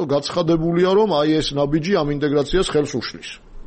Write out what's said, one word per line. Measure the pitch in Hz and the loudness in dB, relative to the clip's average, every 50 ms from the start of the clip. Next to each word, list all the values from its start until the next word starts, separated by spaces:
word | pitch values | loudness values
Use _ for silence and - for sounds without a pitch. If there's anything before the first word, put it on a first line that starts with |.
| 175 | -2
გაცხადებულია, | 139 143 143 - - - 180 170 156 165 160 160 170 170 170 180 185 | 0 -2 -2 -2 -2 -4 -2 0 2 2 2 2 0 2 2 2 4
რომ | 190 208 220 196 | 4 4 4 4
აი | 156 147 151 156 156 156 | 2 2 2 2 2 2
ეს | - - | 0 -2
ნაბიჯი | 143 143 143 143 151 165 147 190 202 | 0 0 0 0 0 0 0 0 0
ამ | 170 147 147 | 0 0 0
ინტეგრაციას | 147 139 147 143 139 147 139 - 175 185 180 - | -2 -2 0 0 0 0 0 0 0 0 0 0
ხელს | - 151 143 - - | 0 0 0 0 -4
უშლის. | 113 - - - - - - - - - - - - - | -6 -6 -8 -12 -14 -16 -16 -18 -18 -20 -18 -16 -16 -16